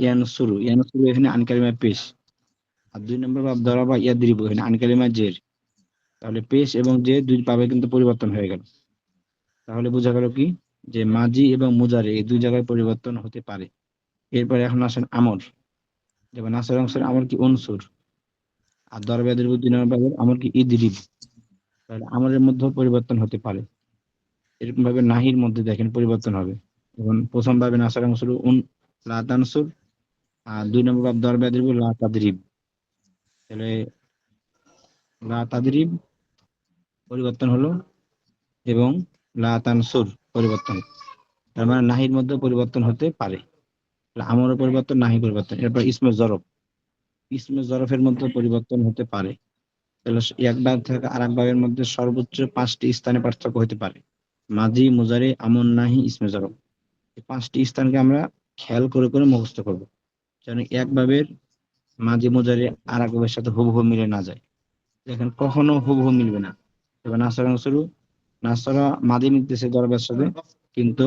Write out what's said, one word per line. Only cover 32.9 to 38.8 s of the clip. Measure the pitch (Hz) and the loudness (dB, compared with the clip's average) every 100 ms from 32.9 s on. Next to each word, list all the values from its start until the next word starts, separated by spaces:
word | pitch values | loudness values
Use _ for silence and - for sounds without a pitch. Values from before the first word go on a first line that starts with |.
| _ _ _ _ _ _ | _ _ _ _ _ _
তাহলে | 110 113 110 - _ _ _ _ _ _ _ _ _ _ _ _ _ | -10 -4 -4 -6 _ _ _ _ _ _ _ _ _ _ _ _ _
লা | 113 117 117 | -8 -6 -4
তাদরিব | 123 131 143 165 170 - _ _ _ _ _ _ _ _ _ _ | -2 0 0 0 -4 -12 _ _ _ _ _ _ _ _ _ _
পরিবর্তন | 127 123 120 127 | -4 -4 -2 2
হলো | 123 147 180 - _ _ _ _ _ _ _ 123 | 2 2 -2 -8 _ _ _ _ _ _ _ 0
এবং | 117 | 2